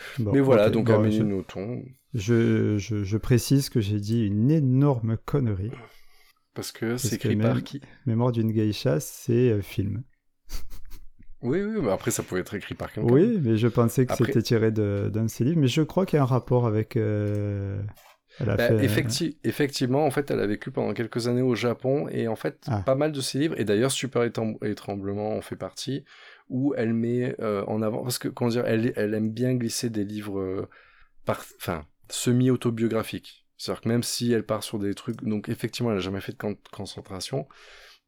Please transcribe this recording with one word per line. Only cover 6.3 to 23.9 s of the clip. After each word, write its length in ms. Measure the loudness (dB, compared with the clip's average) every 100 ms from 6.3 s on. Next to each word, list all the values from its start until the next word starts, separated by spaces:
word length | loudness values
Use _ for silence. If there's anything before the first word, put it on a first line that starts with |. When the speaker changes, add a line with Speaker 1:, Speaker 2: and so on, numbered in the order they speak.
| _ _
Speaker 2:
Parce 160 | -12 -12
que 180 | -6 -4
Speaker 1:
Parce 120 | -2
Speaker 2:
c'est 160 | -2 -2
Speaker 1:
que 80 | 0
Speaker 2:
écrit 80 | 2
par 120 | 2
Speaker 1:
même 100 | 0
Speaker 2:
qui ? 160 | -4 -12 -16 -8 -2
Speaker 1:
Mémoire 240 | 0 2
d'une 200 | 2 0
geisha, 480 | 2 0 0 0 0
c'est, 500 | -4 -8 0 2 4
euh, 120 | 2
film. 420 | -2 -4 -4 -4 -10 _ _ _ -6 -2 -2 -4 -8 -10 -14 -16 -16 -8
Speaker 2:
Oui, 180 | -2 -2
oui, 180 | -2 -2
mais 80 | 0
après, 200 | 0 -2
ça 100 | -4
pouvait 180 | -2 -4
être 120 | -4
écrit 200 | -8 -8
par 180 | -10 -8
quelqu'un. 180 | -2 4
Speaker 1:
Oui, 260 | 6 6 2
mais 140 | 2 2
je 100 | 2
pensais 360 | 4 2 4 2
que 60 |
Speaker 2:
Après 140 | 2 2
Speaker 1:
c'était 160 | 2
tiré 280 | 2 2 2
de, 400 | 2 0 0 -2
d'un 120 | 0
de 40 | -2
ses 120 | 0
livres, 140 | 2 4
mais 100 | 4
je 140 | 2
crois 240 | 0 0 2
qu'il 120 | 2
y 20 |
a 20 |
un 40 | 2
rapport 400 | 2 2 2 2
avec, 300 | 0 0 0
euh... 840 | 0 0 0 -2 -2 -4 -4 -6 -8 -12 -20 _ _ -4
Elle 100 | -2
a 60 | 2
Speaker 2:
Bah, 120 | 4
Speaker 1:
fait, 60 |
euh, 60 | 4
Speaker 2:
effecti-, 580 | 4 2 0 -2 -4 -2
effectivement, 600 | -4 0 0 0 0 2
en 60 | 2
fait, 200 | 0 -2
elle 100 | 0
a 60 | 0
vécu 240 | -2 -4
pendant 220 | -4 -2
quelques 360 | -2 -4 -2 0
années 120 | 2
au 140 | 2
Japon, 540 | 2 0 0 0 0 -2
et 200 | -2 -2
en 80 | -2
fait, 220 | -6 -6 -4
Speaker 1:
Ah. 160 | -2
Speaker 2:
pas 100 | 2
mal 180 | 2 0
de 80 | -2
ses 160 | -4 -2
livres, 200 | -2 0
et 60 |
d'ailleurs, 260 | 2 2 2